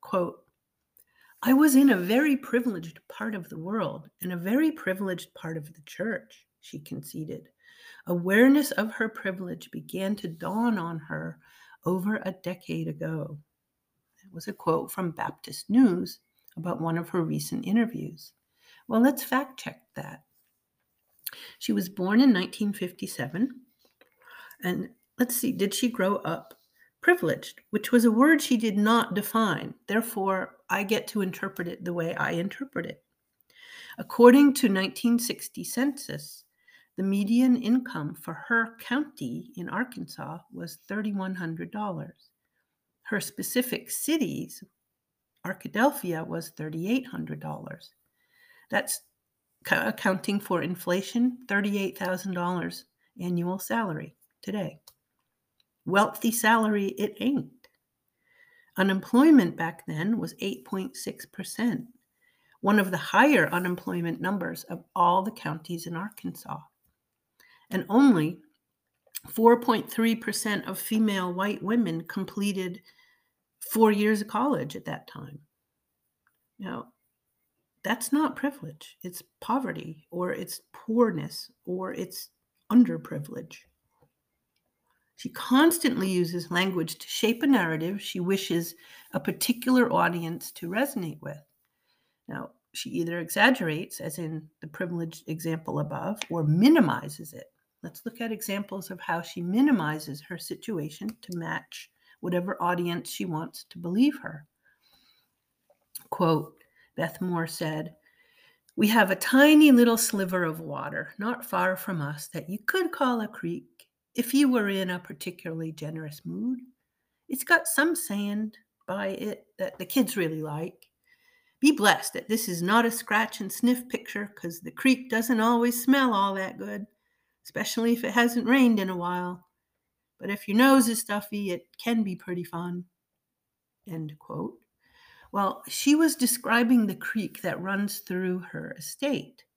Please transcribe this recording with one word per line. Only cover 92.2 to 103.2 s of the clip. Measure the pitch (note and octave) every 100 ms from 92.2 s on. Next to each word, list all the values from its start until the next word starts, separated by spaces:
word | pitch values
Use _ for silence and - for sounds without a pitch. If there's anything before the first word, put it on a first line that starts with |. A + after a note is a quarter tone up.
| -
Now, | - - _ _
she | - D3+
either | E3+ E3 F3
exaggerates, | E3 - A3 B3+ F3 D3+ F#3 -
as | - D3+
in | D#3+ D#3 D#3 _
the | D#3
privileged | D3+ F#3 E3+ E3 D#3+ -
example | D#3+ D#3+ D#3+ D#3+ D3
above, | D3 - F3 G#3+ -
or | E3+
minimizes | D3+ D#3+ A#3 E4 F#3 A#2+ D3 - D#3+
it. | - - _ _ _
Let's | E3+ - -
look | A3+
at | A#3
examples | G#3+ - G3 G3+ G3 F3+
of | F#3
how | - E3+
she | E3+ -
minimizes | F3 G#3 C#4+ B3 D3+ D#3 D3+ C#3+
her | - E3+
situation | - - - G3+ D3+ D3+ G#3 A3+
to | - F3
match | E3 D#3+ - - - _ _ _
whatever | F#3 F3 F3+ F#3+
audience | F3 F3 E3+ E3+ -
she | -